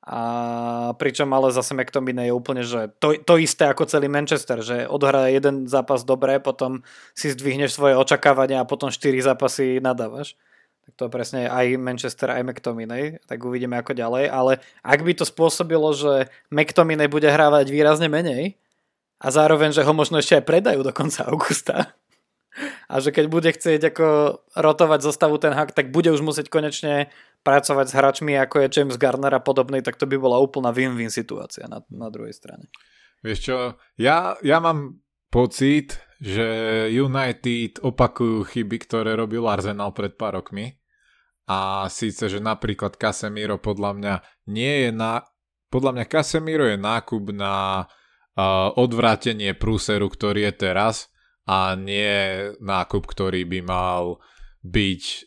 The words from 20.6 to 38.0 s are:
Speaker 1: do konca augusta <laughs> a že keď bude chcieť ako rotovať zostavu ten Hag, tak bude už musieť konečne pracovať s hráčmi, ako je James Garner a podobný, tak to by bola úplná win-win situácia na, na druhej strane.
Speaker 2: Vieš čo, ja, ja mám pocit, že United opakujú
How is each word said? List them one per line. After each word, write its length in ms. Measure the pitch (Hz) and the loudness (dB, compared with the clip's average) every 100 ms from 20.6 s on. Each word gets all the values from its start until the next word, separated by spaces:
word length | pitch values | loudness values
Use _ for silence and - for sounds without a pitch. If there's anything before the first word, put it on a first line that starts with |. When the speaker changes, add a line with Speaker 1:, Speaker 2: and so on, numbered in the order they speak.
| 208 143 | 4 0
Speaker 1:
do 80 | 135 | -2
konca 320 | - 147 - - | -2 -4 -4 -2
augusta 640 | 156 - - - - - _ _ _ _ _ _ - | -2 0 -2 -2 -4 -4 _ _ _ _ _ _ -14
<laughs> 360 | 277 - _ | -14 -14 _
a 20 | 135 | -2
že 80 | 135 | 0
keď 140 | 147 156 | 2 2
bude 240 | 160 165 | 2 2
chcieť 400 | 160 170 156 156 | 0 0 2 2
ako 160 | 156 160 151 147 - _ | 2 2 4 2 0 _
rotovať 460 | - 156 151 165 151 | 0 2 4 4 4
zostavu 380 | 143 143 156 151 | 0 2 2 2
ten 140 | 156 | 0
Hag, 200 | 139 151 | 0 -2
tak 160 | - 131 | -2 -2
bude 200 | 143 165 | 2 2
už 120 | 156 | 2
musieť 300 | 156 151 147 | 0 -4 -2
konečne 580 | 160 151 147 156 147 143 - _ _ | -2 -2 -4 -2 -2 -2 -8 _ _
pracovať 420 | - 139 143 139 135 | 2 4 4 0 0
s 60 | 135 | 4
hráčmi, 360 | 139 135 151 139 | 2 2 -2 0
ako 260 | 131 151 | 0 2
je 80 | 135 | 2
James 240 | 131 143 120 | 2 -2 0
Garner 380 | 139 127 139 | 0 2 0
a 80 | 131 | 0
podobný, 400 | - 131 123 135 | 0 0 0 0
tak 140 | 127 - | -4 -4
to 60 | 135 | -2
by 80 | 135 | 0
bola 240 | 131 123 | 2 4
úplná 320 | 139 139 127 | 2 2 -2
win-win 400 | 117 131 120 113 | 0 -2 -2 -4
situácia 560 | 107 113 104 - - 120 | -6 -8 -10 -12 -14 -14
na, 140 | 110 _ | -16 _
na 160 | 123 113 | -14 -14
druhej 240 | 110 113 | -12 -14
strane. 380 | 104 - - - - _ _ _ _ | -16 -20 -20 -20 -20 _ _ _ _
Speaker 2:
Vieš 180 | 110 104 | -8 -6
čo, 160 | - 127 123 120 _ _ | -4 -4 -4 -8 _ _
ja, 380 | 117 160 180 - | 2 2 0 -4
ja 200 | 143 160 | 2 2
mám 400 | 165 156 139 - _ _ _ | 4 0 -4 -14 _ _ _
pocit, 680 | 120 123 - 135 147 143 - _ _ | 2 2 2 2 2 0 -14 _ _
že 240 | 104 98 113 113 113 110 110 | -8 -4 -2 -2 -2 0 0
United 880 | 117 139 131 131 117 123 120 113 - | 2 0 0 -2 -4 -4 -4 -4 -4
opakujú 640 | 135 117 | -6 0